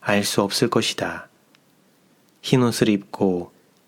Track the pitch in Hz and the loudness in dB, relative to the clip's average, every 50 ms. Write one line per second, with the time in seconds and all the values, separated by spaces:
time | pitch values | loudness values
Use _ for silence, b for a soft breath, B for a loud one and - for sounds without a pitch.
0 | b - 101 101 98 - - - 101 98 - - 120 117 - 117 110 - - - | b 0 0 0 0 0 0 0 0 0 0 0 0 0 0 0 -2 -2 -4 -6
1 | - 82 85 - - - _ _ _ _ _ _ _ _ _ _ _ _ _ _ | -6 -8 -8 -10 -14 -18 _ _ _ _ _ _ _ _ _ _ _ _ _ _
2 | _ _ _ _ _ _ _ _ - - 139 127 123 117 110 - 120 110 104 98 | _ _ _ _ _ _ _ _ -4 0 2 2 2 2 2 2 2 2 2 2
3 | - - - - 104 95 90 87 87 - _ _ _ _ _ _ _ | 0 -6 -4 0 0 0 0 0 -4 -8 _ _ _ _ _ _ _